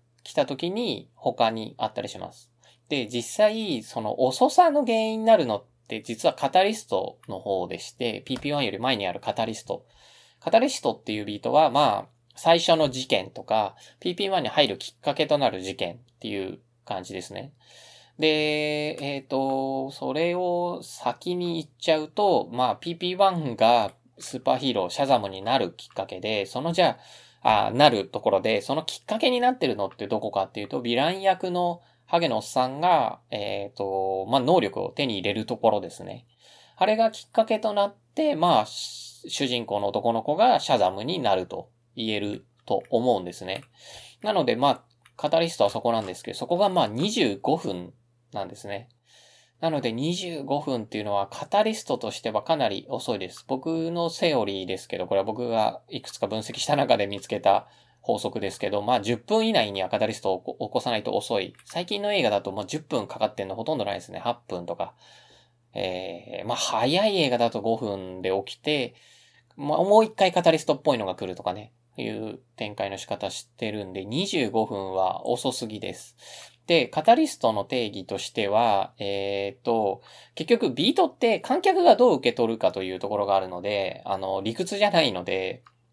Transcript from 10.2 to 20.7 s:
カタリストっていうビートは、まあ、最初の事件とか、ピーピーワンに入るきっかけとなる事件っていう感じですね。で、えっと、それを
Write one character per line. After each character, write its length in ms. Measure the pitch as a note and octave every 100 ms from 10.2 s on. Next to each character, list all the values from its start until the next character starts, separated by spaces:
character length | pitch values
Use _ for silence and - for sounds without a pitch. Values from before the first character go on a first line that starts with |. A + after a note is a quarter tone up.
| _ _
カ 120 | -
タ 80 | A3+
リ 100 | C4+
ス 120 | -
ト 120 | B2
っ 100 | A2
て 100 | -
い 60 | G#2+
う 40 | G#2
ビ 120 | G#2
ー 20 |
ト 140 | A#2
は、 160 | C#3+ D3+
ま 380 | C3+ C3+ G2+ -
あ、 200 | _ _ -
最 240 | D#3+ E3+
初 160 | E3+ D#3+
の 140 | D3
事 160 | B2+ C3
件 240 | G2+ F#2+
と 140 | -
か、 320 | - A2 G2+ - - -
ピ 120 | F3+
ー 60 | F3
ピ 60 | G3
ー 40 |
ワ 100 | F#3
ン 40 |
に 60 | B2
入 180 | D#3 C3+
る 80 | F#2+
き 160 | - -
っ 20 |
か 140 | -
け 140 | C#3+ D3+
と 100 | D3
な 120 | B2
る 120 | F#2+
事 140 | F#2 F2+
件 200 | F2 -
っ 20 | _ _
て 80 | A2
い 180 | G2+ F#2+
う 140 | - _ _
感 200 | - F#2
じ 100 | F#2
で 80 | F#2+
す 100 | -
ね。 220 | F#2+ C3+ - _ - - - _ -
で、 760 | D#3 D#3 D3+ D3+ D3+ D3+ D3+ -
え 180 | C#3 C#3 C3+
っ 20 |
と、 640 | C3+ C3+ C3+ C3+ C3+ C3+
そ 220 | C#3 C3+
れ 220 | C#3+ E3+ F3+
を 460 | F3+ F3 F3